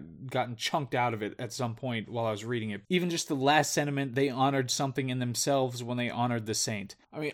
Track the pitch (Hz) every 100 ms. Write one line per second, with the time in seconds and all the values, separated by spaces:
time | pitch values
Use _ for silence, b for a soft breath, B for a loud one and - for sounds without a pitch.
0 | 76 80 131 131 120 113 - 165 135 127
1 | 123 113 104 - 123 - 123 113 131 117
2 | 104 117 117 104 113 120 110 101 - 180
3 | 180 165 - 147 135 151 143 - 147 139
4 | 139 120 139 127 135 135 127 - 139 131
5 | 131 127 123 113 - 139 131 120 120 123
6 | 120 - 123 117 107 107 - 104 98 -
7 | b 143 151